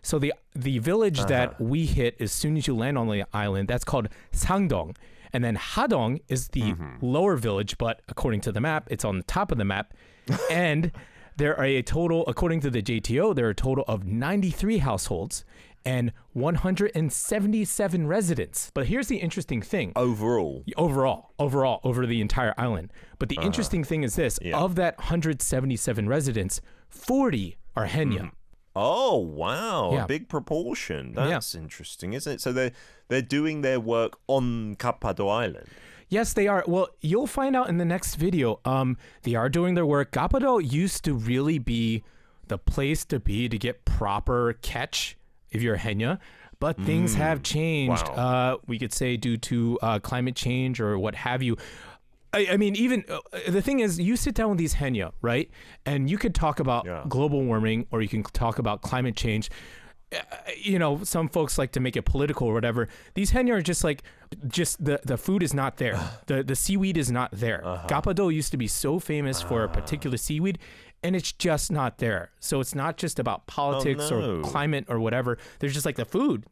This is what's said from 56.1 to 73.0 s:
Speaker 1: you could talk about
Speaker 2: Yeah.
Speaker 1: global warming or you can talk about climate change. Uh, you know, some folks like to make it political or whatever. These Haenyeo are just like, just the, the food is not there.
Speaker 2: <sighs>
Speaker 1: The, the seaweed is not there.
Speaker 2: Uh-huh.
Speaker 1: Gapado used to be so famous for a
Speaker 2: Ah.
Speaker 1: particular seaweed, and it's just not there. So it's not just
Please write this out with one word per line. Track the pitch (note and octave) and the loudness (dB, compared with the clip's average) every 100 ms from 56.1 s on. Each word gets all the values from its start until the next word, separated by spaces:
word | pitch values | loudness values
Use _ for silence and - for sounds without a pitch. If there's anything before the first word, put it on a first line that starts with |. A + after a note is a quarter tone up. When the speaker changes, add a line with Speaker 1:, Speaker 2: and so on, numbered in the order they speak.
Speaker 1:
you | G3 | 0
could | A#3+ | 0
talk | - D#3 C#3+ | 2 2 2
about | C3+ F3+ F2+ | 0 0 -2
Speaker 2:
Yeah. | E2+ C#3+ | -6 -2
Speaker 1:
global | C3+ D3 C#3+ | 0 2 2
warming | C3 A2 A2 A2+ A#2+ | 2 2 2 0 0
or | A2+ | -2
you | G#2+ | 0
can | A2 | -2
talk | G2+ - A#2 - | -2 0 0 0
about | A2 G#2 | -2 -2
climate | - B2+ B2+ A2 | -2 -2 -2 0
change. | A#2 G#2+ - - - - - - - | 0 0 -2 -10 -16 -20 -20 -20 -12
Uh, | - - - - - | -10 -10 -14 -12 -6
you | G3+ F#3 | 0 2
know, | D#3 D3 | 2 0
some | G3+ E3+ D#3+ | 0 0 0
folks | F3 D3 - | 0 0 0
like | C3 | 0
to | B2+ | 0
make | B2+ A#2 | 0 2
it | |
political | - C3 D3 - A#2+ | 2 2 2 0 0
or | |
whatever. | A2 A#2 A#2 A2 - - | 2 2 0 -2 -6 -10
These | F3+ G3+ | -2 2
Haenyeo | B3+ B3 G#3+ | 4 4 2
are | |
just | E3+ E3 | 2 0
like, | E3 C#3+ - - - - C3+ | 0 -2 -8 -20 -18 -8 -4
just | - D#3+ - | 0 0 0
the, | D3 C#3+ | 0 0
the | B2+ A#2+ | -2 -2
food | - F#3+ | 0 2
is | D#3 | 2
not | C#3 C3+ - | 0 -2 -2
there. | B2 F#2 | -2 -2
Speaker 2:
<sighs> | E2+ - - | -4 -8 -2
Speaker 1:
The, | C3+ | -2
the | C3 C3+ | 0 -2
seaweed | - G3 F#3+ E3 | 0 2 2 2
is | B2+ | 0
not | A#2+ B2 | 0 -2
there. | F#2+ A#2 F#2+ | -2 -2 -2
Speaker 2:
Uh-huh. | F2+ F2+ F2 | -4 -6 -2
Speaker 1:
Gapado | C#3+ G3+ F#3 F#3 | 0 2 2 2
used | D#3 - | 2 -2
to | C3+ | -2
be | G#2+ | -2
so | - C#3 F3 | -2 0 -2
famous | - D3+ C#3 A#2 | -2 -2 -2 -4
for | F2 A#2 | -2 0
a | G#2 | 0
Speaker 2:
Ah. | |
Speaker 1:
particular | G#2+ - D3+ C#3 A#2+ | -2 -2 -4 -2 -2
seaweed, | - D3+ F#3+ E3+ - - - - | -2 0 0 -2 -10 -20 -20 -6
and | F3 | -2
it's | F#3 - | -2 -2
just | - F3+ D3+ - | -2 0 2 0
not | D3 B2 - | 0 -2 0
there. | A#2 F#2+ F2 - | 0 0 -4 -10
So | - C#3 | -2 -2
it's | B2+ | -2
not | C#3+ D3+ | -2 -4
just | - | -4